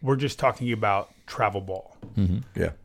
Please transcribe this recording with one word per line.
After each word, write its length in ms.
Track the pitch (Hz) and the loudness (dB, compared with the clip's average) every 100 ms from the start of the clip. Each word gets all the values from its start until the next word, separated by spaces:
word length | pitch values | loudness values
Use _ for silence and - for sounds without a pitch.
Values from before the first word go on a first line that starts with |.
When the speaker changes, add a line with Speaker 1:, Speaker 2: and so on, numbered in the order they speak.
Speaker 1:
we're 140 | 131 135 | 0 2
just 220 | 139 - | 0 2
talking 320 | 131 - 120 | 0 2 -2
about 380 | 110 107 101 - _ - | 0 2 2 -2 _ -12
travel 360 | - 107 101 | 0 0 0
ball. 340 | 95 92 - - - 107 | -4 -8 -10 -18 -6 0
Speaker 2:
Mm-hmm. 200 | 95 101 - - | 2 0 -4 -4
Yeah. 120 | 82 - | -4 -4